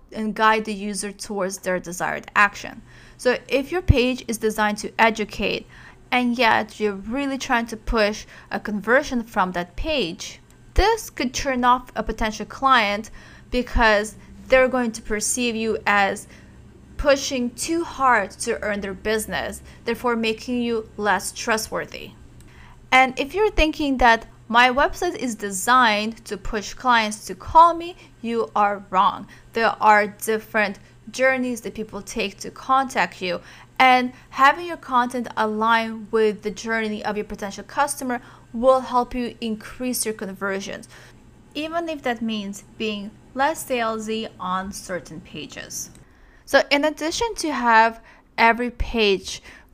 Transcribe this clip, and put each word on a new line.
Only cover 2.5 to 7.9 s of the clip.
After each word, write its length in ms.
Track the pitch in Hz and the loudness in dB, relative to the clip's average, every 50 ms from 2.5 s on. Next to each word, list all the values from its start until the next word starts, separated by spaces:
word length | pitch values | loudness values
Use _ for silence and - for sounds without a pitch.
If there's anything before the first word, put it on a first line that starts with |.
| - - - - - - - - - - - - - - | 0 -4 -14 -14 -14 -16 -20 -20 -20 -20 -20 -20 -12 -4
So 180 | - 254 240 - - - | 0 0 0 0 -2 -2
if 220 | - 277 277 - | -2 -2 0 0
your 120 | 339 370 370 | -4 -2 4
page 420 | - 294 254 240 254 254 254 - - | 4 4 6 4 2 0 -2 -4 -6
is 100 | 226 220 | -6 -2
designed 400 | - 220 214 220 214 208 208 - | -2 -2 0 0 0 0 0 -4
to 140 | - - - - | -8 -6 0 4
educate, 680 | 220 226 220 220 208 - - - 208 190 - - - - - - - - - - - - | 4 4 4 2 -4 -6 -6 -4 -4 -2 -2 -4 -6 -10 -20 -20 -20 -20 -20 -20 -10 -4
and 280 | 254 247 247 240 233 240 | -2 0 0 0 0 2
yet 420 | 240 220 220 220 220 220 - - | 4 4 4 2 0 -2 -6 -4
you're 140 | 214 208 196 | -2 -2 -2
really 420 | 190 196 220 233 277 285 269 269 | -4 -8 -6 -4 -4 -4 -4 -4
trying 300 | 262 - - 254 233 233 | -6 -4 -2 -2 -2 -2
to 100 | 233 226 | -4 -8
push 480 | 214 - - | -10 -4 -2